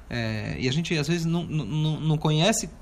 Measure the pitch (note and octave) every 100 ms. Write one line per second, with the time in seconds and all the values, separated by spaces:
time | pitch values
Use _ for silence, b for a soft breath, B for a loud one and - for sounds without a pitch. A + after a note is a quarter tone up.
0 | - A#2+ A2+ G#2+ G#2+ - B2+ C#3+ E3 E3
1 | C#3+ F3 E3 E3+ E3 D3+ A2 D3+ D#3 C#3+
2 | D#3 D3+ D#3 D#3 F#3 A3+ F3+ -